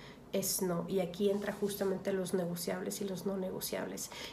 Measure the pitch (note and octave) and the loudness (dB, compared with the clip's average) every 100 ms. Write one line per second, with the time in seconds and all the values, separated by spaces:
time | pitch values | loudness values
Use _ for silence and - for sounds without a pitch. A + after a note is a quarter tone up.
0 | - - - G3 F#3+ - F#3 F3 E3+ F#3+ | -14 -16 -4 0 2 2 2 2 2 2
1 | F3 - G3+ G3+ G#3 G#3 G3+ - G3 F#3 | 2 4 4 4 0 0 0 2 2 2
2 | - F#3+ F3+ F#3+ E3+ F3 - F#3 G3 - | 0 0 2 2 2 0 -2 -2 -2 -2
3 | G3+ F3+ F#3+ G3 F#3 F#3+ - F#3+ F#3 F#3+ | -2 -2 -2 0 -2 -2 -2 -2 -2 -4
4 | - - - | -6 -8 -10